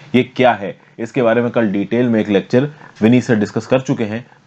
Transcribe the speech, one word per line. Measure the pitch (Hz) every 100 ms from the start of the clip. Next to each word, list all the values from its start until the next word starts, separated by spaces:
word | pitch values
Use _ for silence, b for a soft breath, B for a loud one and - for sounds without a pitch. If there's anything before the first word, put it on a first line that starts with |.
| B 123
ये |
क्या | 123 - 123
है, | 107 95 - b b
इसके | 92 143
बारे | 117 117
में | 120
कल | 120 110
detail | 101 98 117 123
में | 110
एक | 107
lecture | 98 - 123 147 B B -
विनीत | 110 123
sir | 123 110
discuss | 101 113 -
कर | 131
चुके | 131 117
हैं। | 104 113 - b